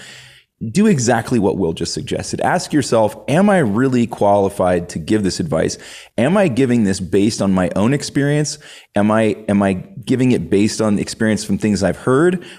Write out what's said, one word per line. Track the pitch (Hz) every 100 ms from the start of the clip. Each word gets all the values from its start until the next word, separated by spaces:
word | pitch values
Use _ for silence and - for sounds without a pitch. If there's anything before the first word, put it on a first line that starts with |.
| - - - - _ - 117
do | 120 220
exactly | 156 117 117 - 120
what | 95 87
Will | 85
just | 82 82
suggested. | - 76 82 98 -
Ask | 120 175 -
yourself, | 151 120 117 107 - -
"Am | 147 208
I | 190
really | 120 101 135 127 117
qualified | - 101 101 98 - 92 90 85
to | 90
give | 78 107
this | 95 -
advice? | 82 80 87 - - - - -
Am | 127 202
I | 190
giving | 113 135 120
this | 101 92
based | 87 98 101 -
on | 98
my | 92 90
own | - 107
experience? | 143 - 147 143 147 151 - - - -
Am | 101 104
I, | 110 110 - -
am | 101
I | 98 92 - -
giving | - 120 127
it | 117 80
based | 98 104 -
on | 110 101
experience | - - 110 104
from | - 98
things | 107 98
I've | 95 87
heard, | - 131 175 180 -